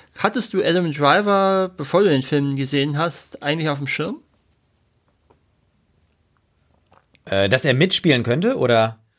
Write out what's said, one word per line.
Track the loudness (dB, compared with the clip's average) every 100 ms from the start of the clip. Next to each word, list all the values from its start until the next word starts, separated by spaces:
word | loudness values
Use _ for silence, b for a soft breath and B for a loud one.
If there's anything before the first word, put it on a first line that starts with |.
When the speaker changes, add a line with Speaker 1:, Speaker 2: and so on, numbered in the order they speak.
| b -4
Speaker 1:
Hattest | -2 -2 -4
du | -2
Adam | 0 2 0
Driver, | 0 2 2 2 2 2 0 -2 -6
bevor | -2 2
du | 4
den | 2
Film | 0 -2 0 -2
gesehen | -2 -2 -2 -2
hast, | -4 -4 -12 -8
eigentlich | -6 -2 -2
auf | -4
dem | -4
Schirm? | -4 -4 -8 _ _ _ _ _ _ _ _ _ _ _ _ _ _ _ _ _ _ _ _ _ _ _ _ _ _ _ _ _ _ -4
Speaker 2:
Äh, | 0 2
dass | 2 2
er |
mitspielen | 2 2 2 2 2
könnte, | 0 0 0 0
oder? | 2 2 2 -4 _